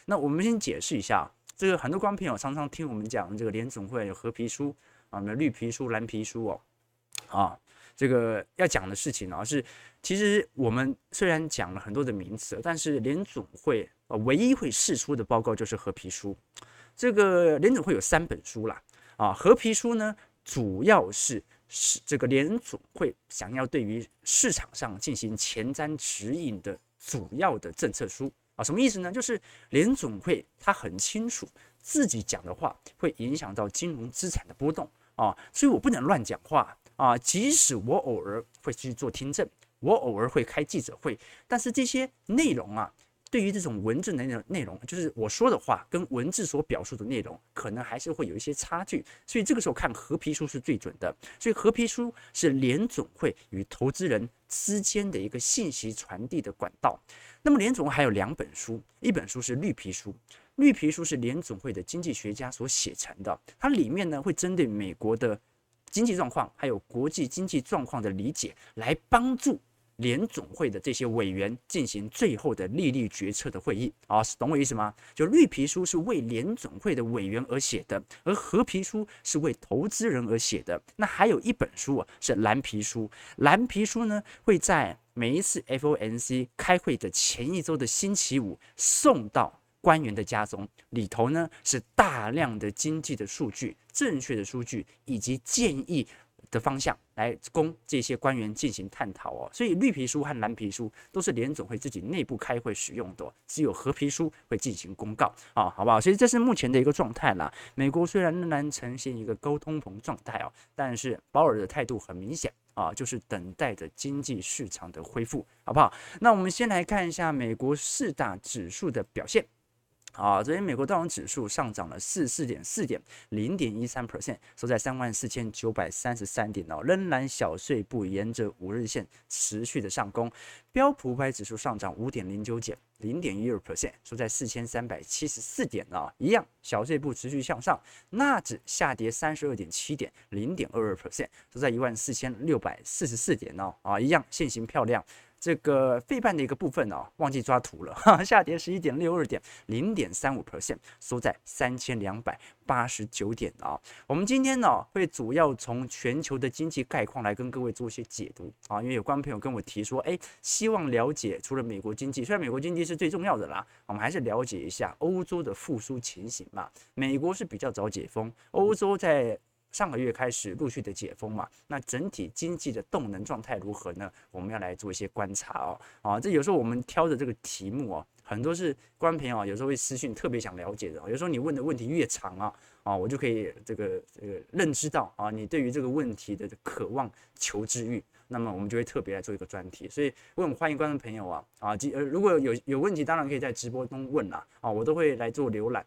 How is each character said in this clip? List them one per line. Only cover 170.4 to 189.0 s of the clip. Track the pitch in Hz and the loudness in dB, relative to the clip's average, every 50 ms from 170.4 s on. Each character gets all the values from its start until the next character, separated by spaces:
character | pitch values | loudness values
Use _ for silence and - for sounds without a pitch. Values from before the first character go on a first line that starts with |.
| - 104 90 | -6 -6 -6
陆 | - 151 131 | -4 -4 -4
续 | - 143 | -4 -4
的 | 110 - | -8 -8
解 | 95 - - - - | -8 -8 -10 -10 -10
封 | - - 107 | -10 -10 -8
嘛， | 107 104 - - _ _ _ - | -6 -6 -8 -8 _ _ _ -8
那 | 147 139 | -8 -8
整 | 131 - - 127 - 202 | -6 -4 -4 -2 -4 -4
体 | - - 95 85 113 | -4 -6 -8 -8 -6
经 | - - 165 175 160 | -6 -4 -4 -4 -4
济 | - 147 | -4 -4
的 | 113 110 - | -4 -6 -6
动 | _ - 185 135 107 | _ -2 -2 -2 -2
能 | 98 95 104 | -6 -8 -6
状 | - 135 113 | -6 -6 -8
态 | - - 127 101 | -6 -6 -6 -6
如 | 90 101 | -6 -6
何 | 104 - - 92 85 | -8 -8 -8 -10 -8
呢？ | 92 101 92 - - - _ | -8 -10 -12 -12 -16 -20 _
我 | - 92 | -12 -10
们 | 90 101 | -8 -6
要 | 113 110 | -6 -6
来 | 95 90 90 | -6 -6 -8
做 | - - 101 | -8 -8 -8
一 | 90 | -8
些 | - 104 95 | -6 -8 -8
观 | - 110 101 95 98 | -6 -6 -6 -4 -4
察 | 101 - - - - | -8 -8 -6 -6 -6
哦。 | 65 80 87 - - - - _ | -6 -6 -6 -8 -12 -20 -16 _
啊， | - 107 101 110 | -2 0 0 0
这 | - 202 | 2 4
有 | 185 151 | 4 4
时 | 139 185 | 4 4
候 | 196 156 | 2 2
我 | 120 | 2
们 | 113 120 123 123 | 2 0 -2 -4
挑 | - - - 165 170 | -2 2 2 2 4
的 | 147 | 2
这 | 120 143 | 0 -2
个 | 123 113 - | -4 -6 -8
题 | - - - - 98 98 | -8 -12 -10 -8 -8 -6
目 | 104 135 139 110 90 | -6 -6 -4 -4 -6
哦， | 76 - _ _ _ - | -6 -8 _ _ _ -12
很 | - 104 107 | -8 -6 -2
多 | 117 156 170 | -2 -2 -2
是 | 170 185 160 135 - _ _ _ - | 0 0 -2 -2 -4 _ _ _ 0
观 | - 165 165 | 0 2 2
众 | 156 | 2
朋 | 139 127 | -2 -2
友 | 120 110 | -2 -2
啊， | 101 | -2
有 | 101 98 | -2 -2
时 | 107 | -2
候 | 131 135 | -2 -2
会 | 143 | -2
私 | 127 - - 135 | -2 -2 -4 -4
讯 | 127 - 131 110 | -4 -6 -6 -6
特 | - - - | -4 -4 -2
别 | 120 117 | -2 -2
想 | 110 107 90 | -4 -6 -8
了 | 90 87 92 104 | -8 -8 -8 -8
解 | 107 - 87 | -6 -8 -8
的 | 78 76 | -8 -8
哦。 | 76 95 | -6 -4
有 | 113 | -4
时 | 135 170 | -2 -2
候 | 180 | -2
你 | 156 120 | -2 0
问 | 127 165 151 | 0 -2 -2
的 | 135 | -2
问 | 127 156 147 | -2 -2 -2
题 | 120 113 120 | -2 -2 -2
越 | 156 170 - | 0 0 0
长 | - - - - 95 90 92 | 0 0 -6 -8 -10 -8 -4
啊， | 101 104 - - _ - _ _ - | -6 -6 -6 -8 _ -20 _ _ -4
啊， | 101 101 | -2 0
我 | 95 92 110 | 0 0 0
就 | 135 135 | -2 0
可 | 147 123 | 0 0
以 | 113 110 104 - - - - | 0 0 -2 -4 -8 -10 -10
这 | - 113 | -10 -6
个， | - 104 95 92 92 - _ | -4 -4 -4 -4 -4 -8 _
这 | _ - - | _ -14 -12
个 | 104 98 90 - _ | -10 -10 -10 -10 _
认 | - 175 190 156 139 | -2 0 2 2 2
知 | - - 151 | 0 -2 -2
到 | - 156 117 87 - | 0 0 -2 -2 -4
啊， | - 104 107 | -6 -4 -4
你 | 107 110 107 | -4 -4 -6
对 | 95 - 156 | -2 0 0
于 | 135 123 | 0 0
这 | 123 147 | 0 0
个 | 131 127 | -2 0
问 | 127 156 147 120 107 | 0 0 0 -2 -4
题 | - - - 101 | -6 -6 -8 -8
的 | 90 104 101 107 - - | -6 -6 -10 -12 -10 -12
渴 | - - - 113 92 | -10 -6 -6 -6 -4
望 | 110 135 - 107 - - - _ _ | -2 -4 -4 -4 -6 -14 -20 _ _
求 | - - - - 104 110 | -6 -6 -4 -2 -4 -4
知 | - - 123 117 | -2 -2 -4 -2
欲， | 113 120 107 - _ _ _ _ - | -2 -4 -4 -6 _ _ _ _ -8
那 | 123 120 | -4 -2
么 | 117 113 | -2 -2
我 | 98 92 | -2 -4
们 | 101 104 | -4 -2
就 | 113 117 | 0 0
会 | 120 | -2
特 | - - 127 | -2 -4 -6